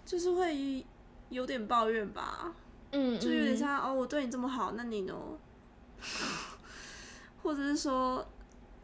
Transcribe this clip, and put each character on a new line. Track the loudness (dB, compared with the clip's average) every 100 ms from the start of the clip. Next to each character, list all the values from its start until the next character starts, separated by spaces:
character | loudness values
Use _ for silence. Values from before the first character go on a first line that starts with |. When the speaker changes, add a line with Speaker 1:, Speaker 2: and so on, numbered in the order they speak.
| -4
Speaker 1:
就 | 0
是 | 2
会 | 4 4 2 -2 -4 -6 -16 -20 -20 -8
有 | -4
点 | -2 -2 2
抱 | 4 6
怨 | 4 0
吧。 | -4 -6 -6 -8 -10 -18 -20 -4
Speaker 2:
嗯， | 2 2 2
Speaker 1:
就 | 2
有 | 4
点 | 4 4
像， | 4 2
Speaker 2:
嗯。 | 2
Speaker 1:
“哦， |
我 | 0 2
对 | 0
你 | 0
这 | 0
么 | 0
好， | 0 -2 -2
那 |
你 | -4 -2
呢？” | -4 -6 -8 -12 -14 -20 -20 -20 -20 -14
<laughs> | -8 -4 -4 -4 -8 -12 -16 -16 -14 -14 -16 -16 -18 -4
或 | 0
者 | 2
是 | 2 2
说 | 2 2 2 0 -4 -14 -20 -20 -20 -14